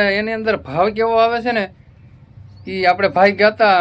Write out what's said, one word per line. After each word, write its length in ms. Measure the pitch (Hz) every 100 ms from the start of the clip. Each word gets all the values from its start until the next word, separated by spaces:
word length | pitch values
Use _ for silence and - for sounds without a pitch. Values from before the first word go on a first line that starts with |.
| 202 196
એની 140 | 214
અંદર 240 | 220 220 202
ભાવ 300 | - 147 202
કેવો 240 | 214 226
આવે 240 | 226 226 233
છે 100 | 233
ને 120 | 226 190 - - - - - - - - - -
એ 180 | 190 180
આપણે 220 | 180 196
ભાઈ 300 | 175 202 190
ગયા 100 | 208
તા 260 | 214 214 185